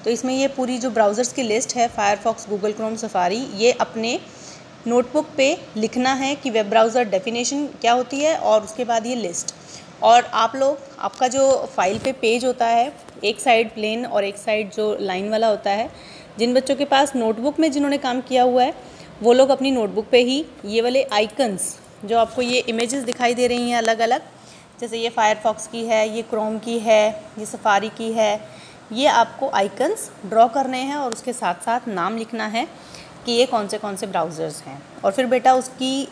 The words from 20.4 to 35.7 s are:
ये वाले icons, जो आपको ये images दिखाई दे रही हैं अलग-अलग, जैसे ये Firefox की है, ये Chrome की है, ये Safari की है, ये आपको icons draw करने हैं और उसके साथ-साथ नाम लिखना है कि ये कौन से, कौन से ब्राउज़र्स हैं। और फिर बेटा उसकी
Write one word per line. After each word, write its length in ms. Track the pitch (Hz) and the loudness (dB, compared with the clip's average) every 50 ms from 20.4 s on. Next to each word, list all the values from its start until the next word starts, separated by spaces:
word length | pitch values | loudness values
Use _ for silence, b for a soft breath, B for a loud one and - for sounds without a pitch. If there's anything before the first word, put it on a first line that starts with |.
| 320 - - - - | -4 -6 -12 -14 -10
ये 160 | 202 208 226 | -2 -2 0
वाले 220 | 226 247 247 269 262 | 0 2 2 0 0
icons, 760 | - 214 208 220 214 - - 269 226 196 175 - - - - - - - - - | 2 2 0 0 0 0 -2 -2 0 0 -4 -6 -8 -8 -12 -18 -20 -20 -16 -6
जो 140 | 196 226 233 | 0 2 2
आपको 220 | 226 220 - 247 | 2 2 0 -4
ये 180 | 247 240 247 247 | -2 0 0 0
images 440 | - - 226 226 240 226 262 277 247 | 0 0 -2 -2 -2 -2 -4 -6 -4
दिखाई 300 | 220 247 - 247 240 247 | -6 -4 0 0 0 2
दे 140 | 233 247 | 2 0
रही 220 | 240 240 240 240 240 | 0 0 0 -2 0
हैं 80 | 240 | 0
अलग-अलग, 440 | 240 226 226 226 214 226 226 247 311 - - B B B B B B B B - - | 0 0 0 0 2 2 2 2 0 -2 -10 B B B B B B B B -14 -12
जैसे 180 | 240 233 220 | -10 -8 -6
ये 120 | 233 226 233 | -4 -4 -4
Firefox 580 | 233 240 220 214 214 214 - 226 214 220 - | 0 2 2 2 2 2 0 -2 -2 -2 -8
की 180 | - - 233 226 | -10 -8 -8 -4
है, 300 | 233 226 220 214 220 214 | 0 2 2 2 0 -2
ये 100 | 233 226 - 240 | -6 -6 -4 -4
Chrome 320 | 214 214 214 220 220 - | -4 -2 -4 -4 -6 -6
की 140 | 233 233 233 | -4 -4 -2
है, 440 | 208 233 220 214 214 220 214 - - - - - | 2 4 6 6 6 4 0 -4 -14 -16 -14 -12
ये 60 | 214 | -12
Safari 500 | 214 - 220 - 226 202 202 202 220 - | -10 -12 -2 0 2 2 2 2 -2 -6
की 140 | - 226 226 | -6 -6 -4
है, 360 | 226 226 214 214 202 214 B B B B B B B B B - 220 | 0 0 0 0 0 -2 B B B B B B B B B -10 -4
ये 140 | 226 269 | 2 2
आपको 420 | 294 214 233 226 226 - - 269 269 | 4 4 4 2 2 0 -6 -4 -2
icons 640 | - - 196 202 - - 254 320 427 440 - - - - - | 0 0 0 -2 -2 -2 -2 -2 -2 -4 -8 -12 -14 -16 -10
draw 220 | 190 214 220 226 | 0 6 6 6
करने 300 | 247 233 285 269 254 262 | 6 4 -2 -2 -2 -2
हैं 180 | 254 262 269 285 | -4 -4 -4 -4
और 160 | 294 285 247 | -4 -4 -6
उसके 220 | 226 - - 254 233 | -6 -6 -8 -8 -8
साथ-साथ 460 | - 226 185 180 - - 233 226 247 247 | -4 -2 -4 -4 -2 -2 -2 -2 -2 -4
नाम 300 | 240 208 180 170 190 220 | -6 -4 -2 -2 -2 -2
लिखना 300 | 226 226 220 - 226 220 | -6 -8 -8 -6 -6 -6
है 200 | 214 208 226 285 330 B B B B B B B B B - - | -4 -4 -4 -4 -6 B B B B B B B B B -12 -6
कि 60 | - | -2
ये 140 | 233 233 254 | 2 2 2
कौन 220 | 254 254 220 208 | 2 2 -2 -2
से, 100 | 196 214 | -2 -6
कौन 180 | 208 214 208 196 | -6 -6 -6 -6
से 120 | 185 - | -6 -8
ब्राउज़र्स 540 | 202 185 180 160 165 160 156 165 156 147 - | -4 -2 -2 -2 -2 -4 -6 -6 -6 -8 -10
हैं। 220 | - 139 135 139 - - - - - | -14 -16 -16 -18 -18 -20 -18 -2 -2
और 60 | 196 | 0
फिर 140 | 190 - 254 | 0 2 0
बेटा 280 | 233 254 247 240 262 262 | 2 0 2 4 4 4
उसकी 540 | 262 247 - | 4 2 -4